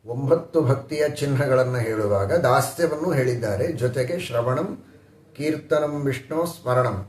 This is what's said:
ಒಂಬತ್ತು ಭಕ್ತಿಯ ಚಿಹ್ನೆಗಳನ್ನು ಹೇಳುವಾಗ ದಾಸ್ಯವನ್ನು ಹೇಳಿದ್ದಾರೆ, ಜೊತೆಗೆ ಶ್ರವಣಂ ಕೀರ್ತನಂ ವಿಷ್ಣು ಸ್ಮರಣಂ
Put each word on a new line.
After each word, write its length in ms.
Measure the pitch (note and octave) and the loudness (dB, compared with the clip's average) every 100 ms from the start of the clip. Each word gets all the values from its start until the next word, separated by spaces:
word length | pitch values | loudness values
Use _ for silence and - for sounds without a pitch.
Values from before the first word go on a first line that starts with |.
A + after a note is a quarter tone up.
| A2 | -8
ಒಂಬತ್ತು 520 | B2 C#3 E3 - D#3+ | -6 2 0 2 2
ಭಕ್ತಿಯ 420 | B2 - - D3+ D3 | 2 0 -2 -2 0
ಚಿಹ್ನೆಗಳನ್ನು 680 | - C#3+ C3 C#3 C3 B2+ B2+ | 0 -2 0 2 4 2 0
ಹೇಳುವಾಗ 540 | A2 A2 G#2 G2+ G2 | -2 0 0 0 2
ದಾಸ್ಯವನ್ನು 760 | E3+ C3+ C3+ - - E3 D3+ F3 | 2 4 2 2 0 0 0 0
ಹೇಳಿದ್ದಾರೆ, 540 | C#3 B2+ A#2+ A2+ G2 D#3 | 0 0 -2 -2 -2 -2
ಜೊತೆಗೆ 420 | D#3 B2 B2 A#2+ F3+ | -2 -2 -2 -2 -4
ಶ್ರವಣಂ 480 | - A#2+ A#2 C3+ F#3+ - - - - - - | -2 -2 0 -2 -4 -8 -16 -20 -20 -20 -20
ಕೀರ್ತನಂ 600 | - D3 D3+ - D3+ D3+ C#3+ | -6 -4 -4 0 0 0 -2
ವಿಷ್ಣು 360 | C#3 B2 - D#3 E3+ | -2 -4 -4 -4 -4
ಸ್ಮರಣಂ 520 | - B2 B2+ B2 F#2+ | -4 0 2 2 -2